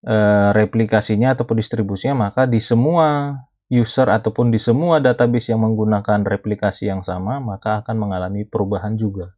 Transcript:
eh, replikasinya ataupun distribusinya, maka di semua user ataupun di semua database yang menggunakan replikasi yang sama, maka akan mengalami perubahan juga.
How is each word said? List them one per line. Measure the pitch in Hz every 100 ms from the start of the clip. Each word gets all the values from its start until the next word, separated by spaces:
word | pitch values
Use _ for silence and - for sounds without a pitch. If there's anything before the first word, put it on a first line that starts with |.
| -
eh, | 110 104 104 101
replikasinya | 104 107 113 110 110 - 107 123
ataupun | 127 117 113
distribusinya, | 107 113 101 98 131 139 101
maka | - 131
di | 117
semua | - 117 135 170 160 147 143 139 - _ _
user | 123 113 - 131
ataupun | 107 110 - 120
di | 113
semua | - 117 170 160
database | 135 120 120 120 -
yang | 113 113
menggunakan | 110 107 107 101 104
replikasi | 101 98 107 104 104 - 104
yang | 95
sama, | 92 92 95 135
maka | 123 98 110 107
akan | 107 113
mengalami | 104 92 92 101 104
perubahan | - 98 104 107 107
juga. | 110 98 87